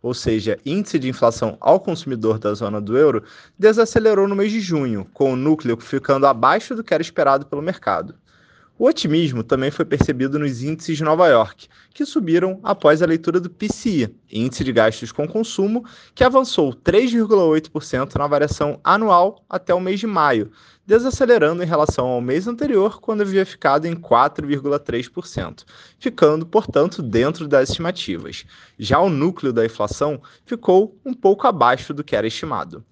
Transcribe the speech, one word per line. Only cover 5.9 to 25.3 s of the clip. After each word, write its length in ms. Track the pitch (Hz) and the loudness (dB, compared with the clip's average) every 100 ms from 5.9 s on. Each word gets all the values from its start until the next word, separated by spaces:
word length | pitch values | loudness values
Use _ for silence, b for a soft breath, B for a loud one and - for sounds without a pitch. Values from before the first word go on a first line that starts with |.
| 135 127 135 139 | -6 0 4 4
abaixo 480 | 117 127 190 - 233 | 4 2 2 -2 -10
do 80 | |
que 100 | 220 | -2
era 80 | 156 | -2
esperado 420 | 160 - 139 139 | -2 0 2 2
pelo 180 | 143 143 | -2 -8
mercado. 520 | 160 185 - 90 87 - b b b b b _ | -6 -6 -4 -4 -6 -18 b b b b b _
O 80 | 247 | 0
otimismo 560 | 320 151 156 160 120 | 0 0 0 0 -4
também 280 | 113 131 135 | -4 -2 -2
foi 160 | 143 160 | -4 -4
percebido 520 | 139 - 127 135 147 | -2 -2 -2 -2 -2
nos 240 | 147 120 | -4 -6
índices 360 | 139 160 - 151 | -8 -8 -8 -4
de 40 | |
Nova 240 | 156 160 175 | -2 4 6
York, 400 | 120 107 - - b b | 6 2 -4 -20 b b
que 120 | - | -8
subiram 560 | 285 320 175 170 185 185 | -4 -4 0 0 0 -4
após 400 | 202 196 147 156 | -6 2 4 4
a 40 | 165 | 2
leitura 340 | 165 165 175 | 0 0 -4
do 100 | 175 | -4
P 180 | _ 208 | _ -8
C 200 | - 226 | -4 -2
I, 280 | 165 110 - _ | -2 -2 -6 _
Índice 320 | 107 123 127 | -6 -4 -4
de 100 | 131 | 0
Gastos 380 | 113 113 113 117 | 4 2 2 -12
com 160 | - 151 | -8 -6
Consumo, 580 | 214 226 - 196 233 240 B B | -4 -4 -2 -2 -2 -6 B B
que 80 | - | 2
avançou 500 | 254 262 262 - 143 | 4 4 0 0 -2
três 380 | 120 - 185 254 | 0 2 2 2
vírgula 320 | 233 214 208 | 0 2 4
oito 280 | 165 156 156 | 4 2 -2
por 100 | 151 | -12
cento 340 | - 127 139 - | -6 -6 -4 -4
na 120 | 143 | 0
variação 500 | 143 147 - 147 139 | 0 0 -2 -4 -2
anual 580 | - 196 220 175 190 - _ | 0 2 4 4 4 -2 _
até 260 | 185 180 | -10 -2
o 60 | 180 | -2
mês 180 | 185 196 | 0 -4
de 80 | 220 | -2
maio, 440 | 190 151 120 101 b b b - | 0 2 2 -2 b b b 2
desacelerando 760 | 220 254 247 254 233 151 175 | 2 2 -2 2 4 4 0
em 40 | 175 | -2
relação 400 | 165 151 - 127 | 0 0 0 -2
ao 140 | 123 | -2
mês 260 | 123 147 202 | -2 -2 -4
anterior, 540 | 240 294 220 202 - | -6 0 2 0 -2
quando 220 | - 214 | -6 -2
havia 240 | 202 190 190 | 0 0 -2
ficado 400 | - - 143 165 | 0 2 2 0
em 100 | 165 | -8
quatro 500 | - 117 139 - 147 | 2 4 4 0 -4
vírgula 320 | 143 143 143 | -4 -2 -4
três 300 | - 120 123 | -2 -6 -6
por 180 | - | -12
cento, 380 | - | -10